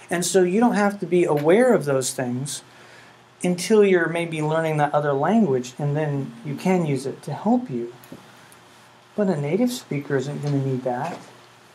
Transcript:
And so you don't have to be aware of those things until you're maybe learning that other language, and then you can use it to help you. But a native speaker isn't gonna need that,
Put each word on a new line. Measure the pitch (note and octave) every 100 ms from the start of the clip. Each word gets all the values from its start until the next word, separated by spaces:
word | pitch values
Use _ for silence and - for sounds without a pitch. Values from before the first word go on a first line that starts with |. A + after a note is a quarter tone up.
| -
And | F3 F3
so | F#3+
you | F3+ G3+
don't | A#3+ G3
have | G3+ G3+
to | E3
be | F3+
aware | E3 D3 D3+ G#3 B3+
of | F#3 C#3+
those | C3+ B2+
things | - B2 B2 D3 - - - - - - - - -
until | F3+ F3 - G#3+
you're | G3+ F3+ E3
maybe | E3+ E3 D#3+
learning | D3+ D#3+ D#3+ D3+
that | D3
other | D3+ D3
language, | C#3 D#3+ A3+ F3 C3 B2 -
and | D3 D3
then | D3+ C#3+ - - D3
you | C#3
can | F#3 F#3 D#3
use | B2+ C3
it | -
to | -
help | - G#3 B3 B3
you. | A#2+ A#2+ - - - - - - - - - - - _ -
But | G3
a | D3+
native | C#3+ G3 B3
speaker | B3 - C#3+ C#3+ C3+
isn't | C3+ C#3+
gonna | C#3+ C#3
need | C3+ B2+
that, | B2+ B2 E3 - - - - - -